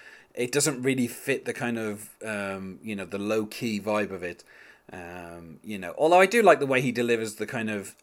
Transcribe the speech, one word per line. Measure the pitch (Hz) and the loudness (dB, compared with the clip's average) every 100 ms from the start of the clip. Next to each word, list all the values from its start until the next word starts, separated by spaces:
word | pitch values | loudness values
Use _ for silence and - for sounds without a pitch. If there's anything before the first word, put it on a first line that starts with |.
| - - - - | -20 -20 -12 -6
it | 123 | -2
doesn't | 143 147 127 | 0 0 0
really | 131 127 120 | 0 2 0
fit | - - 131 123 | -2 -2 -2 -4
the | |
kind | 113 120 117 | -4 -4 -2
of, | 110 101 - - | -4 -6 -10 -12
um, | 110 104 98 95 190 92 | -6 -4 -4 -6 -8 -10
you | 110 101 | -8 -8
know, | 92 | -6
the | 101 | -4
low-key | 104 110 107 - 120 104 | 0 0 -2 -4 -4 -2
vibe | 101 107 98 | 0 0 0
of | 92 | -4
it. | 87 87 - - - - - | -8 -10 -16 -20 -20 -20 -18
Um, | 90 87 90 87 85 85 78 | -14 -12 -12 -12 -14 -16 -14
you | - 104 | -10 -8
know, | 87 - | -8 2
although | 147 180 | 6 8
I | 190 | 8
do | 233 | 8
like | 202 143 | 8 6
the | 139 | 6
way | 127 | 2
he | - | 2
delivers | 117 120 117 110 - | 2 2 2 0 -6
the | 104 | -6
kind | 120 110 | -4 -4
of, | 104 95 - | -4 -8 -14